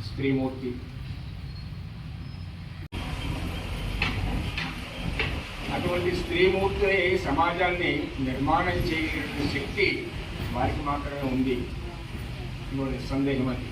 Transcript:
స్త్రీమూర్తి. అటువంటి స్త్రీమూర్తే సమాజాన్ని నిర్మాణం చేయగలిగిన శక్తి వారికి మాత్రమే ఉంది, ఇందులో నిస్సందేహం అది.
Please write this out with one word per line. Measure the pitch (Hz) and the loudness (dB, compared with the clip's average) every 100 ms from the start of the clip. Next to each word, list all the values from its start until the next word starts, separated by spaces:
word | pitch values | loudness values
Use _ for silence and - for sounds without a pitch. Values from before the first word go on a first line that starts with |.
| - | -6
స్త్రీమూర్తి. | - 139 135 127 - 127 120 - - - - - - - - - - - - - - - - - - - - - - - - - - - - - - - - - - - - - - - - - - - - - - - - - | 0 2 2 2 -2 -6 -6 -8 -10 -8 -8 -8 -8 -8 -8 -8 -8 -10 -10 -10 -10 -10 -10 -10 -10 -10 -10 -8 -6 -4 -4 -2 -2 -2 -4 -4 -4 -2 0 0 2 0 0 0 -2 -4 -4 -8 -4 -2 0 0 0 -4 -6 -4
అటువంటి | 240 185 180 175 180 | 0 2 2 2 0
స్త్రీమూర్తే | - 165 185 190 196 196 202 196 180 185 | 0 6 6 6 2 4 4 6 4 2
సమాజాన్ని | 151 147 165 175 180 175 160 143 - - | 2 4 4 4 2 4 2 0 0 -2
నిర్మాణం | 131 131 143 165 180 170 160 | -2 0 4 4 4 2 2
చేయగలిగిన | 156 156 156 143 147 147 | 2 0 0 -2 0 0
శక్తి | 143 139 - - - - - - - - | 0 -2 2 2 2 -4 -6 -6 -6 -4
వారికి | 120 131 - | 2 2 2
మాత్రమే | 143 147 143 143 135 | 0 -2 -2 -2 0
ఉంది, | 127 127 123 - - - - - - - - - - | 2 2 2 -2 -6 -6 -8 -8 -6 -6 -6 -6 -6
ఇందులో | - 135 135 | -4 -2 -2
నిస్సందేహం | 123 - 135 139 127 127 | -2 -2 2 2 4 2
అది. | 123 - | 0 -4